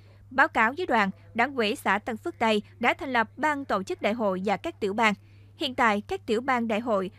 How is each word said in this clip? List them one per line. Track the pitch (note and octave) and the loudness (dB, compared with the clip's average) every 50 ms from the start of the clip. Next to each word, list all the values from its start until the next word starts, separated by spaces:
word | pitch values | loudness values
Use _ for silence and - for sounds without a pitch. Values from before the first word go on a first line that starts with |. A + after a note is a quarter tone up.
| - - - - - - | -20 -20 -20 -20 -20 -4
Báo | C4 C4+ C#4+ D#4+ | 0 2 2 2
cáo | - C4+ A3+ A3+ C#4 | 2 2 2 2 0
với | D4+ F#4 | -2 -2
đoàn, | E4+ C#4 A3+ G3+ G3 - - - - - | 0 2 2 2 0 -2 -6 -14 -6 -2
Đảng | A3 A#3 C#4 C#4 | 0 0 0 0
ủy | B3+ A3+ G3+ A#3+ | 0 0 0 -2
xã | - - A3 F#3+ G3+ | -2 0 0 0 0
Tân | - - A3+ | -2 -4 -8
Phước | G#3+ - F4 - - | -6 -6 -8 -4 0
Tây | A#3+ A3+ A3 G#3 - - - - | 2 2 2 2 -2 -4 -6 -2
đã | A3+ B3 E4+ | 0 0 0
thành | - F4 C#4 | 0 -2 0
lập | B3+ A#3+ A3+ - - | 0 0 0 0 -2
ban | - C4 D4+ D4 C#4 C#4 | -2 0 0 0 -2 -2
tổ | - B3+ G3 | -2 -2 -2
chức | F#3 - F4+ - | -2 -4 -6 -2
đại | - G#3+ | -2 -2
hội | G#3+ A#3+ A3+ G3+ F#3 F#3 F#3+ | 0 0 0 -2 -2 -2 -2
và | G#3 G3 | -2 -2
các | F#3+ - E4 E4 - | -2 -4 -8 -6 -4
tiểu | - G3 | -4 -4
ban. | G3 A3+ A#3 G#3+ G3+ - - - - - - - - | 0 2 2 2 2 0 -6 -16 -20 -20 -20 -20 -10
Hiện | - E4 C4+ B3+ | -6 -6 -4 0
tại, | - B3+ A3+ G#3 G#3 | 2 2 2 2 0
các | - - F#4+ G4 - | -2 -6 -8 -6 -4
tiểu | - A3 G#3+ | -2 -2 -2
ban | B3 D4 C4 A#3+ A#3 A3 | 0 0 0 0 0 0
đại | A3 G3+ | -2 -2
hội | A#3+ B3+ A3 G3 F#3+ F3 - | 0 0 0 0 -2 -4 -8